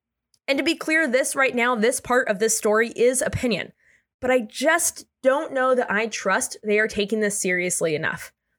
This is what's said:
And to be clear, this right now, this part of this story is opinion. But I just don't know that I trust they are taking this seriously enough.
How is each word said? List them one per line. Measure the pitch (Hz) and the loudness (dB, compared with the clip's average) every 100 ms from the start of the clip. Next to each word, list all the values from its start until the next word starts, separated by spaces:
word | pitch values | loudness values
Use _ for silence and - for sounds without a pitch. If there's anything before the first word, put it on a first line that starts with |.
| _ _ _ _ - | _ _ _ _ -4
And | 277 | -2
to | |
be | 302 320 | 0 -2
clear, | - 320 311 | 0 0 2
this | 247 277 277 | 0 0 0
right | 262 247 | 0 2
now, | 240 | 0
this | 240 220 - | 2 0 0
part | - 247 226 | 0 0 0
of | 190 | 0
this | 220 - | 0 0
story | 214 214 233 | 2 2 0
is | - 240 262 | 2 2 2
opinion. | - - 247 180 - - _ _ _ _ | -2 -2 -2 -2 -4 -14 _ _ _ _
But | 254 | 0
I | 254 | 0
just | 214 - 277 330 - - - _ | 0 -2 0 2 0 -4 -16 _
don't | 262 285 320 | 2 2 0
know | 269 254 247 | 0 2 2
that | - | 2
I | 202 226 | -2 -2
trust | - 196 202 - - | -4 -2 0 -2 -6
they | 214 208 | 0 2
are | 214 | 2
taking | 214 208 220 | -2 -2 0
this | 208 202 | 0 0
seriously | 185 180 180 - 165 151 | -2 0 -2 0 0 0
enough. | 135 - - _ _ | -2 -6 -10 _ _